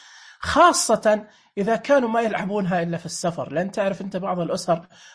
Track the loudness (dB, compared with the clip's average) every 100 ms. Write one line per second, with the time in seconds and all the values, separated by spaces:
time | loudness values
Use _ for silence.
0 | -20 -20 -20 -12 -2 6 6 6 2 2
1 | 2 0 -2 _ _ -6 -2 -2 2 2
2 | 2 0 0 -2 -4 -2 -2 -2 -2 -4
3 | -8 -6 -4 -4 -4 -4 -4 -2 -2 -2
4 | -6 -6 -4 -4 -2 -4 0 -2 -2 -20
5 | -20